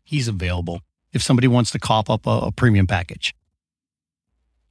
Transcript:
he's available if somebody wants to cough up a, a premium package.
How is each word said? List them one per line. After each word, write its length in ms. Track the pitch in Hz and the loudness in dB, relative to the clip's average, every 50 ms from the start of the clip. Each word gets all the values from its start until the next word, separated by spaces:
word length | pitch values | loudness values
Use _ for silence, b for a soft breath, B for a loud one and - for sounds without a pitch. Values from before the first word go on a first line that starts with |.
| _ | _
he's 240 | _ 151 147 123 117 | _ -4 -4 -2 -2
available 540 | 107 92 92 90 90 90 87 85 85 85 - _ _ _ _ _ | -4 -4 -4 -4 -4 -4 -4 -6 -8 -10 -12 _ _ _ _ _
if 120 | _ 117 - | _ -4 0
somebody 240 | - 139 120 120 131 | 2 2 4 4 4
wants 240 | 120 123 120 - | 4 4 2 0
to 80 | - 107 | -2 -8
cough 300 | - - 113 110 107 - | -2 0 0 0 2 0
up 180 | 110 107 - 113 | -2 -2 0 -2
a, 20 | |
a 220 | 110 117 - - | -2 -2 -2 -4
premium 340 | 90 - - 120 107 98 95 90 | -4 2 2 4 4 4 4 2
package. 460 | 104 87 85 - - - - - - _ _ _ _ _ _ _ _ _ _ _ _ _ _ _ _ _ _ _ _ _ _ _ _ _ _ _ | 0 -4 -4 -6 -12 -10 -10 -10 -10 _ _ _ _ _ _ _ _ _ _ _ _ _ _ _ _ _ _ _ _ _ _ _ _ _ _ _